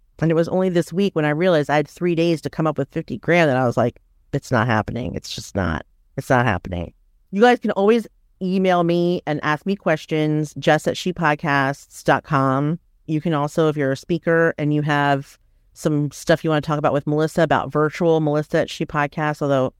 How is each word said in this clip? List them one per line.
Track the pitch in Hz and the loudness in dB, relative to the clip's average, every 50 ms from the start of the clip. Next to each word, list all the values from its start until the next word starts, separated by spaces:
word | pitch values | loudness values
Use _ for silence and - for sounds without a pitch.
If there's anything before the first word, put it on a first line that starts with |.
| _ _ _ - | _ _ _ -2
And | 156 160 | 0 2
it | 165 | 2
was | 160 170 160 | 2 2 2
only | - 185 185 190 | 0 0 0 2
this | 175 175 160 - 165 | 0 0 -2 0 -2
week | 175 202 190 - | 0 0 0 0
when | 160 151 | 0 0
I | 151 | 0
realized | 147 151 180 190 175 151 147 - | 0 2 2 2 2 2 2 2
I | 139 | 0
had | 151 151 - | 0 0 -2
three | - - 175 180 170 | -6 -4 -2 -2 0
days | 160 170 170 165 147 - | 2 2 2 0 0 -4
to | - | -8
come | - - 160 | -4 -2 -2
up | 156 143 | -2 0
with | - 139 - | -2 -4 -6
fifty | - 165 160 - - | -6 -10 -8 -8 -10
grand | 208 - - 165 175 165 147 | -8 -2 0 2 4 4 4
that | 127 | 2
I | 127 131 | 2 2
was | 120 113 - | 0 0 0
like, | 113 120 - _ _ _ _ _ _ _ - | 0 -2 -2 _ _ _ _ _ _ _ -8
"It's | 143 - - | -6 -4 -2
not | 127 113 107 | 0 0 2
happening. | 123 113 107 98 - - 117 127 - 69 | 2 2 0 0 -2 -6 -8 -8 -8 -8
It's | - - - - | -10 -10 -10 -14
just | - - - - | -12 -12 -8 -6
not. | 101 92 85 80 71 - _ _ _ _ _ - | -4 -2 -2 -4 -6 -8 _ _ _ _ _ -12
It's | - - - | -10 -2 0
not | 139 123 120 | 2 2 2
happening." | 123 117 - - 98 90 87 85 - - _ _ _ _ _ _ - | 2 0 -2 -4 -6 -8 -8 -8 -8 -12 _ _ _ _ _ _ -8
You | - 196 | 0 2
guys | 226 247 247 247 | 4 4 4 2
can | - 220 | 0 -4
always | - - 196 208 233 233 214 - _ _ _ _ _ - 190 | -2 0 2 2 2 2 0 -6 _ _ _ _ _ -8 -6
email | 185 185 196 185 185 180 175 170 | -2 0 0 2 2 2 2 2
me | 170 170 175 175 175 180 - - | 2 2 2 2 0 0 -2 -4
and | 151 151 151 - | -4 -6 -4 -2
ask | 147 151 147 - | -2 -2 -2 -2
me | 202 196 | -4 -4
questions, | - - 185 160 156 - - 160 156 151 151 151 151 156 147 - 135 | -2 0 -2 -2 -2 -2 -4 -2 -2 0 0 0 -2 -2 -4 -6 -4
jess | 139 175 151 151 - | 0 2 2 2 2
at | - - | -2 -4
she | - - 185 175 | -4 -4 -6 -4
podcasts | - 175 151 151 151 - 160 139 139 135 135 139 - - _ - - - | -2 0 0 0 0 -2 0 0 0 0 0 -4 -6 -10 _ -18 -8 0
dot | - 147 120 - | 0 0 0 0
com. | - 156 135 135 135 131 135 143 147 165 165 _ _ _ _ _ | 0 0 0 2 2 0 0 0 -2 -2 -4 _ _ _ _ _
You | - 160 151 | -4 -4 -2
can | - 175 160 | -2 -2 -2
also, | 143 143 151 - 170 160 156 | -2 -2 -2 0 0 2 2
if | 147 | 2
you're | 151 139 135 135 | 0 0 -2 -2
a | |
speaker | - - - 175 165 - 175 165 165 165 165 - - | -4 -4 -4 -4 -2 0 0 2 2 2 2 0 0
and | 151 147 151 | -2 0 0
you | 147 147 | 0 0
have | 156 147 143 143 143 143 139 139 - - _ _ _ _ _ _ _ _ | 0 0 2 2 2 0 0 -2 -8 -18 _ _ _ _ _ _ _ _
some | - - 165 151 147 147 143 | -4 -2 -2 0 0 -2 -4
stuff | - - - - 165 151 - | -6 -8 0 0 0 2 2
you | 160 | 0
wanna | 156 147 | -2 -2
talk | 139 - 151 147 | 0 -2 -4 0
about | 147 143 120 | 0 0 0
with | 143 - | 0 -2
Melissa | 156 147 151 156 156 - - 165 | -2 -2 0 0 0 0 0 2
about | 147 143 117 - 135 | 2 2 0 0 -2
virtual, | - 151 151 151 - - 180 165 160 160 | -2 0 0 0 0 0 2 2 2 2
Melissa | 156 147 147 151 151 - - 165 135 | 2 0 0 -2 -2 -2 0 -2 -2
at | - | -2
she | - - 165 | -4 -8 -8
podcasts, | - - 151 143 143 - - 156 151 151 - | -4 -2 -2 -4 -2 -2 -4 -2 -2 -2 -2
although, | 151 139 139 131 131 127 - _ | 0 0 2 2 0 -2 -4 _